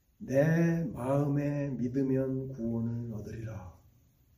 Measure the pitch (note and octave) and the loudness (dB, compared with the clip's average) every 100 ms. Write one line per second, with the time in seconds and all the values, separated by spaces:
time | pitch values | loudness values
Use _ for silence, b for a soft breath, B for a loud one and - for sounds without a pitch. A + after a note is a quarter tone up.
0 | _ - - C3 D#3 E3 E3+ E3 D#3 - | _ -14 0 4 4 6 4 2 -2 -2
1 | B2 C#3+ C#3+ C#3+ C#3+ C#3+ C#3+ A#2+ B2 C3 | 0 2 2 2 0 0 -2 -2 -2 0
2 | C3+ C3 C3+ C3 C3 - A#2 A#2 A#2 A#2 | 2 2 0 -2 -4 -4 -2 -2 -2 -2
3 | A#2 G#2 A2 A2+ A2+ F#2+ F2+ - - _ | -6 -8 -8 -8 -8 -10 -12 -18 -20 _
4 | _ _ _ | _ _ _